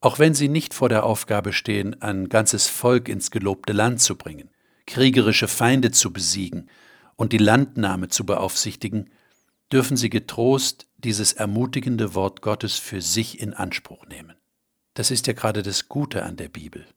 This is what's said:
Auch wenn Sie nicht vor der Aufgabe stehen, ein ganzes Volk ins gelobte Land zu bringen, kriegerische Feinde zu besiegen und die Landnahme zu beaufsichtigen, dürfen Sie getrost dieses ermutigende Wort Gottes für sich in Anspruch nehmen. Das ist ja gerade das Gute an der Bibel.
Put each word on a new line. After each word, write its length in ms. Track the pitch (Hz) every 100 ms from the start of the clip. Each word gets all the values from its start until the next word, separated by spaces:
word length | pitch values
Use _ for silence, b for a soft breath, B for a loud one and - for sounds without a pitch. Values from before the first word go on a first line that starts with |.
Auch 160 | 131 123
wenn 160 | 156
Sie 140 | 143 143
nicht 260 | 151 -
vor 160 | - 127
der 140 | 110
Aufgabe 500 | 110 110 - 104 98
stehen, 480 | - - 104 98 -
ein 260 | 104 98 92
ganzes 380 | 113 110 107 -
Volk 420 | - 123 123 120
ins 220 | 98 -
gelobte 420 | 110 98 98 -
Land 300 | 104 113 120
zu 140 | - 95
bringen, 340 | - 76 - _ _ _
kriegerische 640 | - - 131 127 110 104 107
Feinde 440 | - 120 135 120
zu 200 | - 101
besiegen 560 | 87 90 98 92 87 - b b b b b
und 160 | 110
die 60 | 110
Landnahme 720 | 104 120 139 - 101 95 90
zu 160 | - 101
beaufsichtigen, 840 | 101 95 - - - 107 107 98 b b b b b _
dürfen 240 | 135 127 127
Sie 140 | 117
getrost 760 | 113 - - 120 135 131 - - _
dieses 340 | 117 104 104
ermutigende 800 | - 107 104 127 127 131 117 107
Wort 280 | 95 95 -
Gottes 360 | - 107 107 -
für 220 | - 98
sich 400 | 85 110 110 -
in 140 | 104
Anspruch 520 | - 90 - - 85 _
nehmen. 300 | - 80 - _ _ _ _ _
Das 160 | - 117
ist 160 | 120 -
ja 60 |
gerade 300 | 117 113 104
das 260 | 98 95 -
Gute 340 | 143 147 -
an 120 | - 82
der 120 | 85
Bibel. 380 | - 78 - -